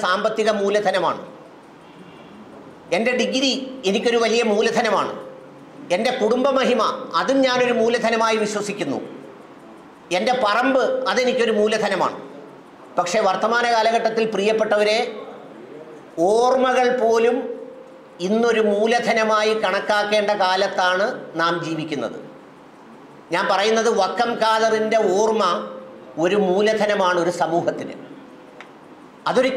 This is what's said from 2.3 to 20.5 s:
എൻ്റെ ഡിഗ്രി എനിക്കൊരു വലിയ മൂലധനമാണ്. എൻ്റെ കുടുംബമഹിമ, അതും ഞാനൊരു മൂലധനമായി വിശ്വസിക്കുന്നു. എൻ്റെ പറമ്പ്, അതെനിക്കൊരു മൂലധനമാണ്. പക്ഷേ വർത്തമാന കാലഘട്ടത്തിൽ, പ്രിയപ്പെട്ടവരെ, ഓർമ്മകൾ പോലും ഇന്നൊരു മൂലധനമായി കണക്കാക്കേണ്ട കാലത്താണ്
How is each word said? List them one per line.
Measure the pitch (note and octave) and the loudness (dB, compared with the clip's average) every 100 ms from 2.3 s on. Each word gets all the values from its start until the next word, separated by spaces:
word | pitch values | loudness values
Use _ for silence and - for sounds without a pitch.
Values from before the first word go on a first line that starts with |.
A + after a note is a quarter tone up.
| - - - - - - E3+ | -20 -20 -20 -20 -20 -4 -2
എൻ്റെ | A3+ A#3 | 0 0
ഡിഗ്രി | G#3 C4 C4+ A3+ - - F#3+ | 0 0 0 -2 -6 -6 -2
എനിക്കൊരു | G#3 A#3 A#3 | 0 2 2
വലിയ | A3+ A3+ A3+ | 2 2 2
മൂലധനമാണ്. | G3+ A3+ A3+ A3+ F#3+ B2 - - - - - - - - F3+ | 2 2 2 2 0 0 -6 -14 -18 -20 -20 -20 -18 -4 -2
എൻ്റെ | C4+ - | 0 0
കുടുംബമഹിമ, | G#3+ B3 C#4 C4 A#3 A#3+ F#3 - - E3 | 0 2 2 2 2 2 0 -2 -4 -2
അതും | F#3 C4+ C4 | 2 2 4
ഞാനൊരു | B3 B3 A#3 | 2 2 2
മൂലധനമായി | A3+ A#3 A3 A3+ A3+ A3 | 2 2 0 2 2 0
വിശ്വസിക്കുന്നു. | G#3 G3+ G3 - D#3 B2 - - - - - - - - - - - F3 | -2 -4 -4 -4 -4 -6 -8 -14 -18 -20 -20 -20 -20 -20 -20 -20 -4 -2
എൻ്റെ | A3 B3+ | 0 0
പറമ്പ്, | G#3 G#3+ B3+ C4 G#3+ - F3+ | 2 2 2 2 2 0 -2
അതെനിക്കൊരു | G3+ B3+ G#3+ A3+ G#3 | 0 0 0 0 2
മൂലധനമാണ്. | G#3+ A3 G#3 F#3+ C3+ F#2 - - - - - - - - | 2 2 0 0 -2 -4 -12 -18 -20 -20 -20 -20 -8 -4
പക്ഷേ | F3 A3 G3 | -2 0 0
വർത്തമാന | F#3 G#3+ A#3 A#3+ A3+ | 0 0 2 2 2
കാലഘട്ടത്തിൽ, | A3 A3+ A3 A3+ A3 G3 | 4 2 0 0 0 0
പ്രിയപ്പെട്ടവരെ, | G3+ A3 G#3+ G#3 G#3 A3 B3+ - - - - - - - - - - - F3 | 0 2 2 2 2 2 -2 -8 -14 -16 -18 -20 -18 -18 -18 -20 -12 -2 2
ഓർമ്മകൾ | A3 B3 B3+ B3+ B3 B3 B3 | 4 4 4 2 2 2 2
പോലും | A3+ A3+ A#3 B3+ - - - - - - - - F3+ | 2 4 2 2 -4 -10 -14 -18 -20 -20 -20 -8 -2
ഇന്നൊരു | A3 A#3 A3 G#3+ | 2 2 2 2
മൂലധനമായി | G3+ A3 A#3+ A3+ A3+ A3 G#3+ A3 A3 | 2 2 2 0 0 2 2 2 0
കണക്കാക്കേണ്ട | G3+ G3 G3 G#3 G#3 G#3+ G#3 G3+ | 0 -2 0 0 2 0 2 2
കാലത്താണ് | F#3 | 2